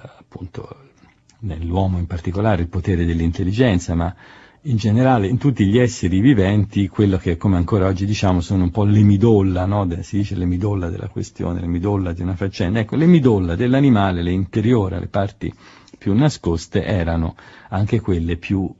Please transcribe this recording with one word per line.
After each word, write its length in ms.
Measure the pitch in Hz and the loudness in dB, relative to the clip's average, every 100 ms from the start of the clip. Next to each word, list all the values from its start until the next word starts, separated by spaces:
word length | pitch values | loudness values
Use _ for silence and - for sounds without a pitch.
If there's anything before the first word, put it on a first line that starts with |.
| 131 - | -20 -20
appunto 680 | - - 87 - - - 135 _ _ _ _ _ | -20 -16 -14 -14 -16 -20 -20 _ _ _ _ _
nell'uomo 580 | 104 80 82 92 95 90 | -10 -8 -4 -2 -2 -2
in 80 | 85 | -4
particolare 560 | 85 92 92 107 92 | -6 -6 -2 0 0
il 80 | 82 | -2
potere 340 | 92 101 85 | -4 -2 0
dell'intelligenza, 920 | 85 85 82 80 92 104 127 85 - 85 | 0 0 -2 -2 -4 2 2 2 0 -4
ma 200 | 85 - - - - _ | -4 -6 -20 -20 -20 _
in 140 | 147 113 | -4 -2
generale 520 | 107 113 131 123 98 | 2 2 4 2 0
in 100 | 123 | 0
tutti 280 | 147 113 98 | 0 2 2
gli 120 | 120 | 4
esseri 420 | 120 - 90 92 | 2 0 -2 2
viventi 680 | 127 110 95 104 98 101 95 | 4 4 4 2 0 -2 -2
quello 280 | - 104 92 | 2 2 2
che, 200 | 92 82 | -2 -2
come 180 | 104 90 | 0 0
ancora 320 | 87 104 92 | 2 0 0
oggi 180 | 92 101 | 0 -2
diciamo, 360 | 107 98 90 | 0 2 0
sono 220 | 85 98 | 0 0
un 80 | 87 | 0
po' 120 | 110 | 0
le 180 | 101 104 | 2 4
midolla, 640 | 104 101 117 104 95 90 92 | 6 6 4 4 2 0 -2
no? 200 | 104 92 | -2 -2
De-, 180 | 85 | -4
si 140 | - 98 | -6 -4
dice 180 | 101 92 | -4 -4
le 100 | 90 | -2
midolla 440 | 90 104 98 85 | -2 -2 -2 -4
della 180 | 95 98 | -8 -10
questione, 540 | - 92 - 87 87 | -10 -10 -8 -6 -4
le 60 | 87 | -4
midolla 440 | 87 101 101 90 | -4 -2 -2 -2
di 100 | 85 | -4
una 140 | 87 90 | -6 -4
faccenda. 440 | 98 - 90 113 | -6 -4 -2 -2
Ecco, 180 | 107 123 | -2 0
le 80 | 165 | 4
midolla 500 | 170 127 104 87 85 | 6 4 2 0 0
dell'animale, 680 | 123 135 143 104 98 87 | 0 2 4 4 2 0
le 100 | 87 | -2
interiora, 680 | 92 98 113 113 120 92 90 | -2 -2 -2 2 2 0 -4
le 80 | 90 | -4
parti 460 | 101 98 - - - - - - - | -4 -4 -6 -10 -10 -20 -20 -20 -8
più 160 | 101 | -2
nascoste, 680 | 104 147 - 87 82 - 98 | 2 2 0 -4 -4 -4 -4
erano 520 | 82 95 82 82 80 - - - - | -2 -2 0 -2 -2 -6 -20 -20 -8
anche 320 | 98 104 113 | -4 -2 -2
quelle 340 | 107 87 85 82 | -2 -2 -2 -6
più, 340 | - 98 90 | -4 -4 -4